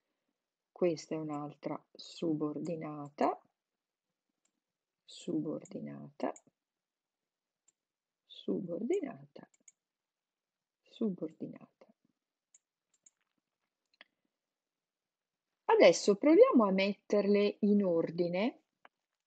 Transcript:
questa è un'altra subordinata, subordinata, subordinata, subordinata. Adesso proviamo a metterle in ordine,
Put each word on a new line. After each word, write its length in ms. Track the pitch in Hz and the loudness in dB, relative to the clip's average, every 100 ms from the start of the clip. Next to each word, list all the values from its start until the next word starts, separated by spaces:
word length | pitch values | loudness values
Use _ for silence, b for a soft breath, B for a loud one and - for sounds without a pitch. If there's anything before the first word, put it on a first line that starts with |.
| _ _ _ _ _ _ _ | _ _ _ _ _ _ _
questa 440 | - 175 151 - | -4 -2 -2 -8
è 40 | 160 | -10
un'altra 640 | 156 147 147 - - 147 _ | -8 -10 -12 -12 -12 -12 _
subordinata, 1500 | - - - 165 151 151 143 160 160 156 147 143 - 320 - _ _ _ _ _ _ _ _ _ _ _ _ _ _ _ _ | -20 -20 -8 -6 -4 -6 -8 -10 -10 -12 -14 -12 -4 -4 -4 _ _ _ _ _ _ _ _ _ _ _ _ _ _ _ _
subordinata, 1300 | _ - - 156 151 147 - 147 143 143 143 - - - _ _ _ _ _ _ _ _ _ _ _ _ _ _ _ _ _ _ - | _ -16 -8 -6 -6 -10 -12 -14 -14 -16 -18 -10 -10 -10 _ _ _ _ _ _ _ _ _ _ _ _ _ _ _ _ _ _ -20
subordinata, 1200 | - - 190 170 170 240 392 320 139 143 - - _ _ _ _ _ _ _ _ _ _ _ _ _ | -16 -8 -8 -8 -8 -6 -6 -8 -14 -20 -20 -20 _ _ _ _ _ _ _ _ _ _ _ _ _
subordinata. 1040 | _ - 220 180 165 - 156 - - _ - _ _ _ _ _ _ _ _ _ _ _ _ _ _ _ _ _ _ _ _ - - _ _ _ _ _ _ _ _ _ _ _ _ _ _ _ | _ -8 -8 -6 -12 -12 -16 -16 -20 _ -20 _ _ _ _ _ _ _ _ _ _ _ _ _ _ _ _ _ _ _ _ -20 -20 _ _ _ _ _ _ _ _ _ _ _ _ _ _ _
Adesso 520 | - 453 208 165 - 196 | 2 6 8 6 2 2
proviamo 500 | 285 339 523 311 196 | 6 8 8 6 4
a 60 | |
metterle 840 | 190 196 202 - 208 196 202 202 - | 2 0 -4 -2 0 2 2 2 0
in 220 | 202 208 | 2 2
ordine, 760 | 190 165 165 165 175 180 240 - _ _ - _ _ _ | 2 0 -2 0 0 0 -2 -4 _ _ -20 _ _ _